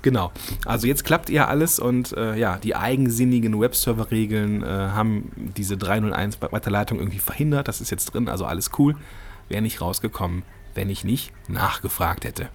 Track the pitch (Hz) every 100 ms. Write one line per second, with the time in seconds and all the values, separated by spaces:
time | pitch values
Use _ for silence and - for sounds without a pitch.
0 | 139 120 90 - - - - 113 120 143
1 | - 165 - 147 - 143 165 - 123 123
2 | 123 - 110 110 110 90 107 - 117 131
3 | 127 113 123 123 113 107 120 - - 113
4 | 110 113 107 107 104 104 65 98 98 101
5 | 110 104 - - 110 95 98 98 95 107
6 | 107 - 101 - - 107 - 101 107 113
7 | 95 95 - - 151 143 139 - - 110
8 | - 123 120 - - 90 - - 143 147
9 | - - - - - 101 110 - 87 92
10 | 110 - 90 87 - - - - 98 98
11 | 95 131 - - - 98 - - - -
12 | - - - - -